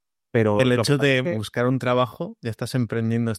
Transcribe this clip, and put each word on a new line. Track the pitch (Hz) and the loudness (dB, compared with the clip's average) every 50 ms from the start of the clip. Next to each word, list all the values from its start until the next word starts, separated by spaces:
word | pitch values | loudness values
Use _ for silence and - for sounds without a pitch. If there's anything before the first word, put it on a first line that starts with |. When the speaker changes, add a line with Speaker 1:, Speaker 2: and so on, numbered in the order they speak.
| _ _ _ _ _ _ | _ _ _ _ _ _
Speaker 1:
Pero | - 117 110 107 104 104 | 0 2 2 4 4 4
Speaker 2:
El | 131 127 | 4 4
Speaker 1:
lo | 123 | 4
que | 120 110 | 2 2
Speaker 2:
hecho | 135 143 139 | 2 2 2
Speaker 1:
pasa | 143 | 4
Speaker 2:
de | 139 135 127 | 2 2 2
Speaker 1:
es | 127 | 0
que | 135 107 | -2 -4
Speaker 2:
buscar | 110 104 - - 123 123 | -6 -6 -6 -4 -2 0
un | 123 131 127 | 0 0 0
trabajo, | 120 123 123 123 123 117 - - 170 202 226 - - | 0 0 0 0 0 -2 -4 -10 -12 -12 -12 -10 -8
ya | 117 | -8
estás | 107 - 123 - - | -8 -6 -8 -4 -2
emprendiendo. | 127 120 107 117 117 113 113 117 117 117 117 107 | -2 -2 -2 -2 -4 -2 -2 -2 0 -2 -2 -4